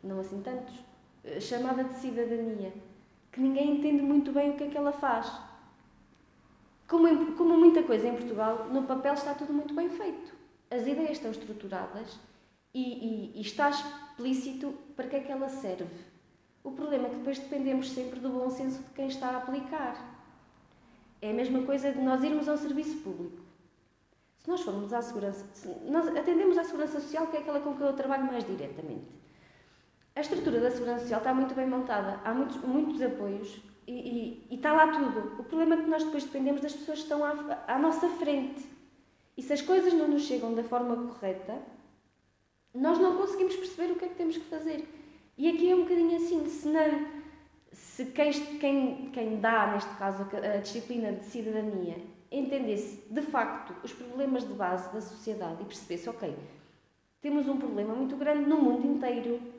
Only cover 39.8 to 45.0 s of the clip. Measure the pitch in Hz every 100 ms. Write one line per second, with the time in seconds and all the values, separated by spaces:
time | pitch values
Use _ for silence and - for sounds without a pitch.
39.8 | 359 330 294 285 - 247 226 226 233 247
40.8 | 240 233 240 - 196 190 - 247 - -
41.8 | - _ _ _ _ _ _ _ _ 247
42.8 | 285 339 370 370 392 392 370 - - -
43.8 | 349 349 359 - 330 330 - 320 311 302
44.8 | - -